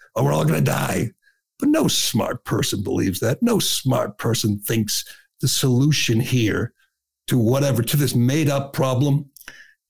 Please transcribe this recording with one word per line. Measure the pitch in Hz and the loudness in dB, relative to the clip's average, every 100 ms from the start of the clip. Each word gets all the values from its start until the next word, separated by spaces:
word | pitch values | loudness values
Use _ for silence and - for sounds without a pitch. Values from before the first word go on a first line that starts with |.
| - - | -10 -2
or | |
we're | 139 | 0
all | 151 | 2
gonna | 156 151 | 0 2
die." | 139 139 143 190 120 - _ _ _ _ | 2 0 -2 -2 -4 -8 _ _ _ _
But | 285 | 0
no | 311 - | 2 2
smart | - - 113 - - | 0 0 -2 -2 -6
person | - 127 - 101 | -4 -2 -2 -4
believes | 98 90 98 90 | -4 -2 -2 0
that. | 110 139 | -2 0
No | 233 208 | 0 2
smart | - - 131 123 - - | 0 -2 0 0 -2 -4
person | 120 107 110 101 | -2 0 0 -2
thinks | - 117 107 - - - _ _ | -2 -2 -2 -4 -8 -18 _ _
the | 127 | -2
solution | - 135 123 147 147 - 113 | 0 2 4 4 2 2 0
here | - 123 107 90 - - _ _ _ _ - | 0 0 0 0 -4 -10 _ _ _ _ -2
to | 131 | 0
whatever, | 110 135 139 113 | 2 2 2 0
to | 113 147 | 0 0
this | 135 | 0
made | 123 120 147 151 | 2 2 2 2
up | 139 139 | 0 -4
problem | - 131 127 143 143 - - - - - _ | -2 0 2 2 0 -2 -16 -20 -20 -20 _